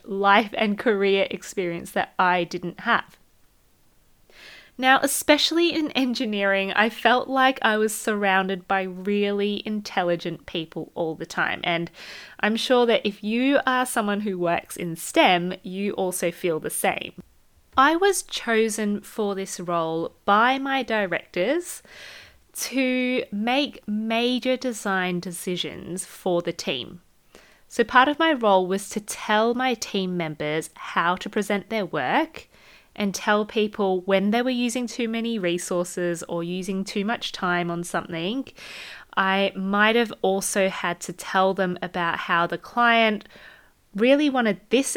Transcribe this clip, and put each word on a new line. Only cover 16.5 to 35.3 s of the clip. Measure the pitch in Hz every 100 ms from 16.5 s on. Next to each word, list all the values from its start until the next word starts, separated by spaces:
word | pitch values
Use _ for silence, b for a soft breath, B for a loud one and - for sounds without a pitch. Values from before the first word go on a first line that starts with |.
| 156
the | -
same. | - 196 - - - - _ _ _ _ -
I | 277 330
was | 403 370
chosen | - - - 220 220 214 214 208
for | - - 202
this | 190 190 -
role | 175 170 160 165 170 _ -
by | 208 240 269
my | 269 269
directors | 254 220 190 170 - 180 196 330 349 - - B B B B B B -
to | - 254 254 254 254 254 -
make | 202 226 262 269 - -
major | 208 220 226 247 254 254 254
design | 254 220 208 190 180 180
decisions | 180 175 - 175 156 - - 180 -
for | - 185 175
the | 170
team. | 165 - 135 - 175 _ _ _ b b b b
So | -
part | 220 247 269
of | 294
my | 320
role | 277 220 190 180
was | 196 202
to | 208
tell | 208 - - 214 226
my | 240 254
team | 240 - 202 185 180
members | 160 151 151 156 156 -
how | - 190 170 185
to | 208
present | 220 202 202 -
their | 220 180
work | 156 127 240 311 - - b b b b -
and | 202
tell | 185 - 208 208
people | 233 214 214 196 185
when | 185 196 202
they | 233
were | 247
using | 247 240 254 240
too | - 233
many | 226 233